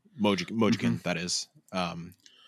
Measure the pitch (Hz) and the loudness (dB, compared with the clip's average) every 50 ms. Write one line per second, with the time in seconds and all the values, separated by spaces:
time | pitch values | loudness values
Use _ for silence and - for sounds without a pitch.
0 | _ _ - - 104 104 101 90 87 - 104 113 113 101 113 104 117 117 117 - | _ _ -6 0 2 2 2 2 -2 -4 0 2 4 4 4 2 2 0 0 0
1 | - 87 87 82 87 87 - - - - _ 147 _ - - 92 90 85 82 85 | -2 -4 -4 -2 -2 -4 -4 -4 -4 -8 _ -20 _ -8 -4 -4 -4 -4 -4 -8
2 | 82 87 92 _ _ - _ _ - | -12 -14 -16 _ _ -20 _ _ -20